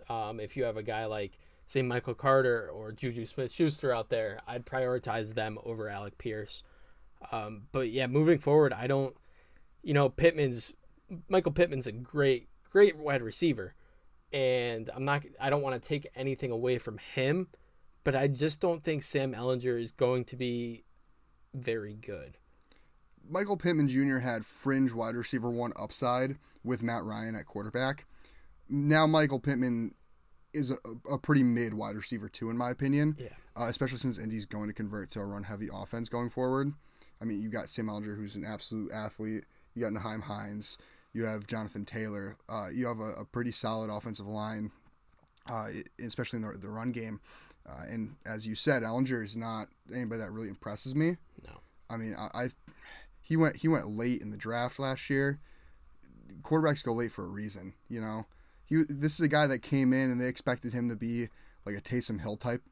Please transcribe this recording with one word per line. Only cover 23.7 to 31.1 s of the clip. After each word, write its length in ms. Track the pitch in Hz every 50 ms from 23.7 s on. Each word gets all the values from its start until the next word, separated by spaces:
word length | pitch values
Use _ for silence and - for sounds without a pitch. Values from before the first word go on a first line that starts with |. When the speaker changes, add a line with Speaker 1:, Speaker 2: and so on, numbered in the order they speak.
| 175 156 143 135
Speaker 2:
Junior 320 | 127 135 139 139 135 127
had 240 | 127 127 117 113 110
fringe 480 | - - - - 135 135 135 135 127
wide 240 | 117 113 113 113 117
receiver 360 | 120 113 - - 123 113 120
one 200 | 117 117 120 117 - -
upside 580 | 104 110 - - 135 123 123 127 131 135 139 - _ - - - -
with 180 | 117 127 113
Matt 220 | 117 113 - 117 87
Ryan 320 | 107 107 110 113 113 110
at 100 | 107 -
quarterback. 640 | - - 101 104 107 - 123 131 135 143 - - - - - - - - - - - - - - -
Now 380 | 135 143 143 147 151 156 160
Michael 340 | 156 156 156 151 139 139 123
Pittman 540 | - 143 139 123 127 123 120 117 113 - - _ - - - _ _ - - - - _
is 200 | - 151 139 123
a, 60 | 131 - - - 113 131 - -